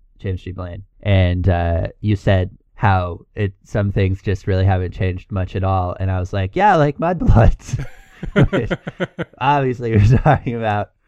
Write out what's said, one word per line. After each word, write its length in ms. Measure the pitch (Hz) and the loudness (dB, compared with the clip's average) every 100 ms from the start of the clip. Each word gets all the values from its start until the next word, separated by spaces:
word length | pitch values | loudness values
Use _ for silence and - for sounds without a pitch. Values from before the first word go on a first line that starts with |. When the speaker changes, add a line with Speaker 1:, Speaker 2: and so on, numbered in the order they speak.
| _ _ | _ _
Speaker 1:
James 220 | 101 92 | -8 -8
G. 100 | - | -8
Blaine. 320 | 92 90 92 98 _ | -12 -12 -14 -18 _
And, 460 | 107 98 90 90 90 | 0 2 2 2 2
uh, 400 | 87 85 85 - - | 2 0 -2 -4 -6
you 140 | 107 104 | -4 -2
said 420 | - 95 92 - _ | 2 0 0 -8 _
how 460 | - 101 92 90 85 - - | -4 0 0 -2 -8 -14 -8
it, 180 | 101 - | -6 -8
some 280 | _ 113 101 | _ -4 -2
things 300 | 98 95 95 | 0 0 -2
just 240 | - 92 - | -4 -4 -2
really 180 | 95 95 | 0 2
haven't 260 | 92 92 | 0 -2
changed 400 | - 95 92 - | -4 -4 -6 -8
much 240 | 101 92 104 | -6 -6 -4
at 80 | |
all. 320 | 95 95 90 - | -2 -2 -2 -4
And 120 | 95 | -4
I 80 | 92 | -2
was 120 | 90 | -4
like, 220 | 101 95 170 | -4 -4 0
"Yeah, 200 | 208 175 | 2 4
like 220 | 147 143 | 2 0
mudbloods." 840 | 165 180 233 - 117 - - - - - - - | -4 0 4 6 6 4 -4 -10 -10 -14 -20 -14
<laughs> 1040 | - - - 196 110 175 - - 180 - 165 | -4 0 2 0 -2 -6 -8 -8 -8 -8 -12
Speaker 2:
<laughs> 60 | _ | _
Speaker 1:
Obviously, 520 | 131 143 135 120 120 113 | 0 2 0 -2 0 4
we're 220 | 104 123 | 4 4
talking 380 | 160 139 - 117 | 4 2 0 -4
about 360 | 110 104 101 _ | -2 -2 -4 _